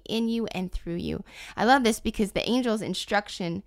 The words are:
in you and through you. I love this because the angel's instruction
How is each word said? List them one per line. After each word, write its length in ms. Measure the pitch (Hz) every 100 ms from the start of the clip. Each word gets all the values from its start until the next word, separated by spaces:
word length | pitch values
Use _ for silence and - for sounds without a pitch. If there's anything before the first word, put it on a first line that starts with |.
| -
in 220 | 226 226
you 180 | 233 220
and 180 | - 185
through 240 | - 175 170
you. 260 | 78 - - - - -
I 80 |
love 200 | 214 269
this 160 | 233 214
because 320 | - - 202
the 120 | -
angel's 380 | - 247 247 214
instruction 800 | 170 185 - 208 208 - 175 175